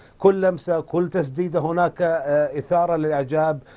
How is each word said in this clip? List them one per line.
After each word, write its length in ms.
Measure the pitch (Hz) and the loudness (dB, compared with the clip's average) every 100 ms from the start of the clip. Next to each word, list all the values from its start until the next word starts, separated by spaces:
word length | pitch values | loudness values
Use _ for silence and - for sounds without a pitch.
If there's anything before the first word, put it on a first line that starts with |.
| - - | -20 2
كل 220 | 196 196 | 2 4
لمسة، 380 | 185 175 - 165 | 2 0 -2 -4
كل 300 | 147 170 180 | -2 -2 -2
تسديدة 500 | 185 139 135 180 160 | -2 -4 -4 -4 -2
هناك، 420 | 151 170 170 165 | -2 0 0 0
آه، 580 | 170 165 139 147 147 143 | 0 0 0 0 0 -4
إثارة 360 | - 175 170 160 | -2 0 2 0
للإعجاب، 640 | 156 143 131 156 160 147 - | 0 -2 -2 0 0 -2 -8